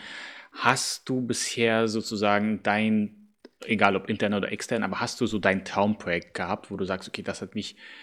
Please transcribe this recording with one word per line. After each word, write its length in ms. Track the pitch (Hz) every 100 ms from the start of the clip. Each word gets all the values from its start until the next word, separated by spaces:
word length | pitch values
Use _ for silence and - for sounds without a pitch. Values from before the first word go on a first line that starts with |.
| - - - - -
hast 560 | - 120 131 - - -
du 140 | 127
bisher 680 | 120 117 - - 117 113 113
sozusagen 720 | 110 - 107 104 104 107 98
dein, 680 | 107 104 110 107 104 - - _ - _
egal 320 | - 107 101 98
ob 140 | -
intern 240 | 107 104
oder 180 | 101 -
extern, 300 | 104 - 117
aber 180 | 104 -
hast 180 | 117 -
du 40 | 113
so 120 | 107
dein 260 | 95 95
Traumprojekt 680 | - 98 104 107 92 87 -
gehabt, 360 | - 90 107 -
wo 60 | 98
du 80 |
sagst, 240 | 95 92 -
„Okay, 140 | -
das 180 | 98 -
hat 140 | 95
mich, 220 | 107 - - - -